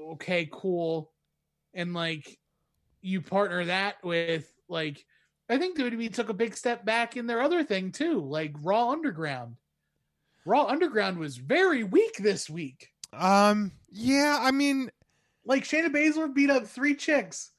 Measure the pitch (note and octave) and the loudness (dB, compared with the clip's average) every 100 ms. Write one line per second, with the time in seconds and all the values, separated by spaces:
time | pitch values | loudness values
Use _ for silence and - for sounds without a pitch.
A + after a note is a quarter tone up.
0 | D#3 E3 - F3+ D#3+ - F#3+ F3 E3 D#3+ | -14 -12 -2 -2 -2 -6 -2 -2 0 -4
1 | D3+ _ _ _ _ _ _ F#3 F3 F3 | -6 _ _ _ _ _ _ -8 -6 -4
2 | E3 D#3+ - - _ _ _ _ _ _ | -4 -6 -10 -20 _ _ _ _ _ _
3 | F#3 F#3+ - F#3+ G3+ F3+ F3 F#3 G3 G3 | -4 -4 0 0 0 0 -2 -2 -2 -4
4 | F3+ E3+ E3+ E3 - _ _ E3 D#3 C#3+ | -2 -2 0 -4 -6 _ _ -6 -6 -8
5 | _ _ _ _ - B3+ F#4 E4 B3 A3+ | _ _ _ _ -2 0 0 -2 -4 -4
6 | A3+ - A3 G3 A#3 - B3 A#3 G3+ A#3 | -4 -4 -4 -2 -2 -2 -4 -2 -2 0
7 | A#3 B3 A#3 A#3 C#4+ F4 D4 F#3+ F#3 - | -2 -4 -4 0 2 2 0 -2 -2 -4
8 | D#4+ C4 C3+ D3+ D#3 D3 D#3 G#3+ A#3+ D4+ | 0 0 -2 -4 -6 -6 0 2 2 0
9 | D4+ D#3+ D#3 C3 A#2 A#2 _ _ _ _ | -4 -4 -6 -6 -10 -18 _ _ _ _
10 | _ _ _ _ - B3 A3 D4 F4 G#3+ | _ _ _ _ 2 2 4 2 2 2
11 | G3 F3 D#3 B2 C3+ D#4 F#4+ C4+ G#3 C#4 | 0 -2 -8 -8 0 4 4 4 4 4
12 | A4+ A4+ G3+ F#3 - D#3+ C#3 - - _ | 2 2 0 0 -6 -8 -10 -12 -20 _
13 | - A#2 F#3 G3+ G#3 G#3 G3+ - _ F#3 | -18 -2 4 6 6 4 -2 -8 _ -4
14 | A#3+ C#4 D4 D4 C4 C#4 C#4+ C4+ B3+ - | 2 4 4 4 2 2 2 0 -4 -12
15 | _ _ _ _ - C4+ - D4+ E4 D4 | _ _ _ _ 0 0 2 0 0 2
16 | D#4 D#4 D#4 C4+ C#4 C4 G#3+ B3 C#4+ C#4+ | 2 2 0 2 4 4 0 -2 0 0
17 | - D4 F3 - - | 2 2 0 -10 -14